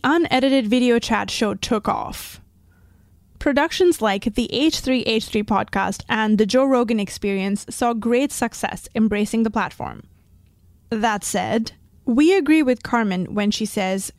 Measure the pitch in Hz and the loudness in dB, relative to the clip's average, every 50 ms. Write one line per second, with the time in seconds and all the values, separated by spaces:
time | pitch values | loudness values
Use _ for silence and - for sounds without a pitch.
0 | - 254 302 339 339 - - 262 254 269 269 269 233 208 247 254 247 247 233 233 | 2 2 2 2 2 2 2 2 4 4 4 2 4 2 2 4 4 4 4 2
1 | - - 233 208 202 196 - - 233 208 - - - - - - - - 101 110 | 2 0 -2 -2 -2 -4 -4 -2 -2 -2 -2 -4 -4 -2 -2 -2 -2 -2 -4 -4
2 | - - - - - - - - - _ _ _ _ _ _ _ _ _ _ _ | -4 -8 -10 -12 -14 -16 -18 -20 -20 _ _ _ _ _ _ _ _ _ _ _
3 | _ _ _ _ _ _ - - - - 277 277 294 330 - - 370 349 330 - | _ _ _ _ _ _ -18 -4 -2 0 2 2 0 0 2 2 2 2 4 2
4 | 220 214 196 196 - 233 - - 240 - - 240 285 320 - - - 254 262 247 | 0 0 0 0 -2 -2 -2 -2 -2 -2 0 0 0 0 0 0 0 0 0 0
5 | - - 226 220 - - - 214 214 - 214 196 208 - - 196 190 185 196 - | 0 0 -2 -2 -2 -2 -2 -2 -2 0 0 -2 -2 -2 -2 -2 -2 -2 -4 -6
6 | - - 226 220 220 214 214 202 220 190 240 254 269 269 269 247 240 214 240 214 | -6 -4 -2 0 2 2 2 2 4 4 4 2 4 4 4 2 2 0 0 -2
7 | 202 - - - - 202 196 196 190 196 202 208 - - - - 254 240 240 220 | -2 -4 -6 -6 -4 -4 -2 -2 -2 -2 -4 -4 -6 -10 -6 -4 -2 -2 -2 -2
8 | - 226 233 247 285 285 - - 240 226 - - - - - - - - - 233 | -2 0 0 2 0 0 -2 -4 -6 -6 -4 -6 -6 -6 -6 -10 -14 -6 -2 0
9 | 220 214 208 208 208 208 - 226 226 220 214 226 185 - - - - - 57 - | 0 2 2 0 -2 0 0 0 0 0 0 -2 -4 -4 -6 -10 -12 -12 -12 -14
10 | - - - _ _ _ _ _ _ _ _ _ _ _ _ _ _ _ 233 214 | -18 -20 -20 _ _ _ _ _ _ _ _ _ _ _ _ _ _ _ -4 0
11 | 208 226 208 202 - - - 196 180 110 - 233 226 - - - _ _ _ _ | 0 0 0 -2 -4 -4 -4 -4 -2 -2 -2 -2 -2 -4 -8 -16 _ _ _ _
12 | _ - 226 247 302 330 381 392 294 269 311 320 294 254 247 240 - - - 233 | _ 0 2 4 6 6 4 4 4 4 4 4 4 2 0 0 -2 -2 0 0
13 | 226 202 180 180 175 - - 208 208 208 208 - 220 202 - 220 190 190 190 196 | 0 0 0 -2 -4 -4 -2 -2 0 0 0 -2 -4 -4 -2 -2 -2 -2 -2 -4
14 | 190 - - | -6 -8 -12